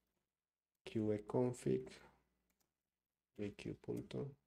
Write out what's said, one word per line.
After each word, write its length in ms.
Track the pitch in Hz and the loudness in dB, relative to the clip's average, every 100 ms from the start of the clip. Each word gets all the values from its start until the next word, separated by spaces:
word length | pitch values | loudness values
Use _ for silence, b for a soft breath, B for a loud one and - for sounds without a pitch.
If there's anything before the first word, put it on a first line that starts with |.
| _ _ _ _ _ _ _ _ | _ _ _ _ _ _ _ _
Q 300 | - 113 107 | -2 2 4
E 120 | 104 - | 2 2
config, 640 | 127 127 123 135 127 - - - _ _ _ _ _ _ _ _ _ _ _ _ - | 2 2 2 2 2 0 -12 -20 _ _ _ _ _ _ _ _ _ _ _ _ -6
Q 400 | 101 - 113 110 | -6 -4 -6 -6
punto. 500 | - 120 - 127 139 - | -4 -4 -4 -4 -4 -8